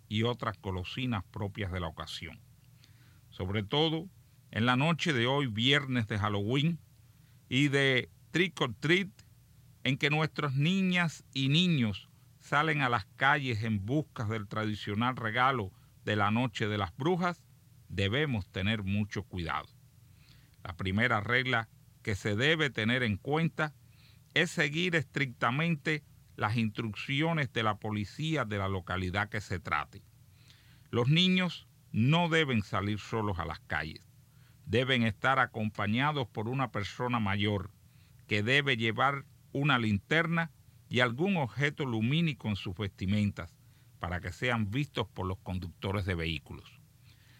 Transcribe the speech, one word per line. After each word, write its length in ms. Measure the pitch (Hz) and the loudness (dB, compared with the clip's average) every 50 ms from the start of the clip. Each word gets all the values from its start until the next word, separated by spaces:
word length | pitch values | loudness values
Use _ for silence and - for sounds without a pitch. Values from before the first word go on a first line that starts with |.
| - - | -10 -4
y 160 | 107 107 113 | 0 0 2
otras 360 | 120 123 - 120 117 101 - | 0 0 -2 -4 -6 -6 -6
golosinas 640 | - 101 92 92 90 - - 131 131 127 117 101 - | -6 -6 -4 -4 -4 -6 -6 -6 -4 -2 -2 -2 -4
propias 460 | - - 104 104 98 - - 101 90 | -6 -8 -6 -6 -6 -4 -4 -4 -4
de 80 | 92 90 | -2 -4
la 80 | 87 82 | -4 -4
ocasión. 520 | 78 - 80 - - - 87 80 - - - - - - - - - - - - - - - - - - - - | -6 -8 -10 -10 -10 -12 -12 -14 -14 -16 -20 -20 -20 -20 -20 -20 -20 -20 -20 -20 -20 -20 -20 -20 -20 -20 -20 -16
Sobre 340 | - - 98 92 101 110 101 | -8 -6 -4 -2 -2 -2 -2
todo, 460 | 95 - 147 160 165 156 160 165 190 - - - - - - - - | 0 0 2 2 2 0 -2 -4 -8 -14 -20 -20 -20 -20 -20 -16 -8
en 140 | - 104 113 | -2 0 2
la 100 | 123 123 | 4 4
noche 380 | 123 143 165 170 - - 165 147 | 4 4 2 2 0 0 0 2
de 140 | 120 117 123 | 2 2 2
hoy, 200 | 139 143 147 123 | 2 2 0 -2
viernes 600 | 104 110 117 135 143 147 139 131 127 123 110 104 | 0 0 2 4 4 4 2 0 0 -2 0 0
de 100 | 120 101 | -2 -2
Halloween, 640 | 101 104 104 101 101 107 127 147 143 170 170 156 - - - - - - - - - - - - - - | 0 0 0 0 0 0 0 2 2 2 0 -2 -6 -16 -20 -20 -20 -20 -20 -20 -20 -20 -20 -20 -10 -2
y 200 | 127 127 147 147 | 0 2 2 4
de 420 | 135 139 139 135 131 123 - - - - - - | 4 4 4 4 4 2 0 -2 -6 -20 -10 -2
trick 280 | - 160 185 185 - - | 0 2 2 2 0 -2
or 120 | 151 127 110 | -2 -2 -2
treat, 360 | - - 147 175 190 202 190 - - - - - - - - - - - - - - - | -2 0 2 4 2 2 0 -8 -16 -20 -20 -20 -20 -20 -20 -20 -20 -20 -20 -14 -6 -2
en 140 | 123 139 - | -2 0 2
que 120 | - 147 | 2 2
nuestras 460 | 151 156 156 - - - 147 143 127 | 2 2 0 0 -2 -2 -4 -2 0
niñas 680 | 139 147 165 190 196 190 185 180 180 175 160 - - - - - | 2 2 2 2 2 2 2 2 2 0 0 -2 -6 -14 -10 -4
y 160 | 135 135 135 | -2 0 2
niños 600 | 143 165 185 180 165 139 117 110 98 - - - - - - - - - | 4 4 4 4 4 2 2 0 0 -4 -10 -16 -20 -20 -20 -20 -20 -18
salen 420 | - - 143 143 151 160 151 147 | -8 -2 0 2 2 2 2 2
a 80 | 135 123 | 2 2
las 160 | 120 117 - - - | 2 0 -2 -4 -4
calles 480 | - 135 139 147 151 135 131 117 104 117 | 0 4 4 4 4 2 0 -2 -2 0
en 220 | 113 110 101 95 | 0 0 0 0
busca 400 | 107 135 156 147 - - - 117 | 0 0 0 0 -2 -6 -6 -4
del 220 | 101 110 110 101 101 | -4 -4 -4 -6 -6
tradicional 680 | - 107 107 107 104 101 - 101 104 104 120 127 127 | -4 -4 -2 -2 -4 -4 -4 -4 -2 0 0 -2 -2
regalo 560 | 120 123 110 107 123 127 135 135 120 101 98 - - - - - - - | -2 -4 -2 0 2 2 2 2 0 -2 -6 -8 -14 -20 -20 -20 -8 -2
de 120 | 113 107 | 0 2
la 160 | 104 101 101 | 2 2 2
noche 360 | 107 117 127 127 - - 117 104 | 2 2 0 0 -2 -2 -2 -2
de 100 | 107 104 | 0 -2
las 180 | 98 90 - | -2 -4 -4
brujas, 460 | - 135 170 185 165 180 175 175 - - - - - - - - - - - | -2 0 0 0 0 0 -2 -4 -6 -12 -20 -20 -20 -20 -20 -20 -20 -18 -8
debemos 600 | - 90 98 98 107 139 156 147 123 107 92 - | -4 -2 0 0 0 0 0 0 -2 -2 -4 -4
tener 320 | - 95 92 104 113 107 95 | -6 -4 -2 -2 -2 -2 -2
mucho 400 | 95 98 104 107 104 - 104 90 | -2 0 0 -2 -2 -4 -8 -8
cuidado. 440 | - - 92 82 78 71 76 73 - - - - - - - - - - - - - - - - - - - - | -8 -6 -6 -4 -4 -4 -4 -6 -10 -18 -20 -20 -20 -20 -20 -20 -20 -20 -20 -20 -20 -20 -20 -20 -20 -20 -16 -14
La 120 | - 85 | -12 -10
primera 460 | - 101 95 92 107 120 123 117 104 | -6 -4 0 0 2 2 2 2 2
regla 480 | 101 107 120 127 127 127 127 117 110 - - - - - - - - | 0 2 0 0 2 2 0 0 -2 -4 -10 -20 -20 -20 -20 -10 -6
que 120 | 113 104 | -4 -4
se 200 | - - 110 104 | -2 -2 -2 0
debe 340 | 104 127 151 165 156 156 135 | 2 2 2 2 2 0 -2
tener 340 | - 117 110 113 123 127 123 | -2 0 0 0 2 2 2
en 140 | 113 101 90 | 0 -2 -2
cuenta 560 | - 139 143 156 165 160 - - 156 147 - - - - - - - - - - - - - | -2 -2 0 0 0 0 -2 -2 -4 -4 -6 -10 -20 -20 -20 -20 -20 -20 -20 -20 -14 -4 0
es 180 | 143 175 170 | 0 0 0
seguir 440 | - 170 151 151 143 160 180 185 170 | 0 0 0 0 0 0 0 2 2
estrictamente 1080 | 160 - - - 143 139 127 113 - - 117 123 143 165 170 165 147 - 165 156 147 - - - - - - - | 0 0 -2 -2 -2 -2 -2 -2 0 0 2 2 2 2 0 0 0 0 -2 -2 -2 -4 -10 -20 -20 -20 -16 -6
las 200 | - 120 107 110 | -2 0 0 2
instrucciones 960 | 120 113 107 107 - 117 110 101 - - - 139 139 156 165 170 156 139 113 | 2 0 0 0 -2 -4 -6 -6 -6 -6 -4 -2 0 0 0 0 0 -2 -2
de 120 | - 120 113 | -2 0 0
la 140 | 110 104 - | 0 0 0
policía 640 | - 107 107 104 104 - - - 151 160 156 147 120 | -2 -4 -2 -2 -4 -4 -6 -6 -4 -2 -2 -2 -2
de 120 | 104 107 101 | -2 -2 -2
la 120 | 98 98 | -2 -2
localidad 600 | 98 92 87 - 92 92 92 90 90 104 104 104 | -2 -2 -4 -4 -4 -2 -2 -2 0 -2 -2 -2
que 120 | - 107 | -4 -8
se 180 | 98 - 104 82 | -6 -6 -6 -6
trate. 440 | - - 80 76 73 - - 98 - - - - - - - - - - - - - - - - - - | -4 -2 -2 -2 -4 -4 -10 -20 -20 -20 -20 -20 -20 -20 -20 -20 -20 -20 -20 -20 -20 -20 -20 -20 -10 -4
Los 180 | - 113 120 131 | 0 0 2 4
niños 580 | 156 165 185 185 185 185 185 170 - - - - - - - - | 4 4 4 4 4 2 2 0 -4 -8 -16 -20 -20 -20 -14 -6
no 380 | - 104 113 131 156 170 175 165 | 0 2 4 4 4 4 4 4
deben 320 | 160 160 160 135 127 110 | 2 2 2 2 2 0
salir 380 | - - - 98 95 104 107 101 | 0 0 0 -2 0 0 -2 -4
solos 400 | - - 123 113 107 104 95 85 | -6 -4 -2 -2 0 0 -2 -2
a 60 | 80 | -4
las 140 | 80 78 - | -6 -6 -10
calles. 400 | - - - 78 78 80 - - - - - - - - - - - - - - - | -8 -4 -4 -4 -4 -4 -8 -12 -16 -20 -20 -20 -20 -20 -20 -20 -20 -20 -20 -18 -6
Deben 380 | - 98 117 131 127 135 120 113 | -2 0 0 2 2 2 2 2
estar 360 | 113 107 - - 131 135 131 | 2 0 0 0 2 2 2
acompañados 880 | 123 - - 113 107 104 - - 104 101 107 123 139 151 151 143 117 - | 2 0 -2 -4 -4 -4 -2 -2 -2 0 0 0 0 0 0 -2 -4 -4
por 200 | - 120 107 113 | -6 -8 -6 -4
una 240 | 127 139 131 120 | -2 -2 -4 -4
persona 480 | - 107 101 - - - 123 123 123 117 | -4 -4 -6 -6 -6 -4 -2 0 0 0
mayor 520 | 107 98 98 104 101 107 104 95 - - - - - - - - - - - - - - | 2 2 2 2 2 2 2 0 -2 -6 -14 -20 -20 -20 -20 -20 -20 -20 -20 -16 -6 -2
que 160 | 107 104 104 | 0 0 2
debe 340 | 117 135 143 143 139 131 110 | 4 2 2 4 2 0 0
llevar 480 | 117 113 104 120 131 135 143 139 - - - - - - | 0 0 2 2 2 2 2 0 -6 -12 -20 -20 -14 -8
una 280 | - 143 143 147 135 120 | -4 0 2 2 4 4
linterna 720 | 113 110 104 95 - - 156 160 165 165 170 170 165 160 - _ - _ - - - - | 4 4 2 2 0 2 2 2 2 2 0 -2 -2 -4 -6 _ -20 _ -20 -20 -10 -2
y 120 | - 120 | 0 2
algún 380 | 123 120 113 123 170 202 196 170 | 2 2 2 0 0 0 0 0
objeto 480 | 139 110 - 123 143 147 147 - 147 | 0 -2 -2 -2 -2 -2 -2 -2 -4
lumínico 640 | 131 117 110 110 120 147 165 170 160 127 - - 113 | -2 -2 0 0 2 2 2 0 0 -2 -4 -4 -4
en 80 | 104 | -4
sus 200 | 95 - 107 90 | -4 -4 -6 -6
vestimentas 840 | - 107 98 - - 98 92 101 107 104 101 - - 82 80 - - - - - - - - - - | -6 -6 -8 -6 -4 -2 0 2 2 2 0 0 -4 -8 -12 -14 -20 -20 -20 -20 -20 -20 -20 -14 -8
para 220 | - 87 87 87 | -6 -4 -4 -4
que 100 | 80 82 | -6 -8
sean 380 | - - 127 123 120 117 107 98 | -8 -4 -2 0 0 0 0 -2
vistos 380 | 104 139 147 - - 123 113 - | -2 -2 -4 -2 -2 -4 -4 -4
por 180 | - - 95 | -4 -4 -4
los 140 | 92 92 - | -4 -4 -6
conductores 640 | - - 92 90 90 87 76 - - 101 98 104 90 | -6 -6 -6 -6 -6 -8 -10 -8 -6 -4 -2 -2 -2
de 100 | 101 92 | -2 -2
vehículos. 640 | 85 80 82 82 71 - - 82 67 - - - - - - _ - - - - - - - - | -2 -2 -2 -4 -4 -6 -10 -16 -16 -16 -18 -20 -20 -20 -20 _ -20 -20 -20 -20 -20 -20 -20 -20